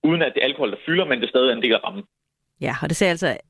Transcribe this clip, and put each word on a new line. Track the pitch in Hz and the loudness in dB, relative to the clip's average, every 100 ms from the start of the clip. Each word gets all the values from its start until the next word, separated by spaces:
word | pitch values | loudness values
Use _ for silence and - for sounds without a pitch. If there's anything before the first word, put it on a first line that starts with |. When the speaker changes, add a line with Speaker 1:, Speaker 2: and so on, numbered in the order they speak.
Speaker 1:
uden | 156 165 | 2 2
at | 147 | 2
det | 139 | 2
er | 131 | -2
alkohol, | 139 123 | 0 -4
der | - - | -4 -2
fylder, | 170 | 0
men | 165 127 | 0 -2
det | 110 | 0
stadig | 104 131 | 2 2
er | 113 | 2
en | |
del | 117 | 2
af | 110 | 0
rammen. | - 98 - _ _ _ _ _ | 0 -10 -16 _ _ _ _ _
Speaker 2:
Ja, | - 123 | -6 -4
og | 156 | -4
det | 160 | 0
sagde | 196 | 0
altså | 170 175 - | 2 -2 -4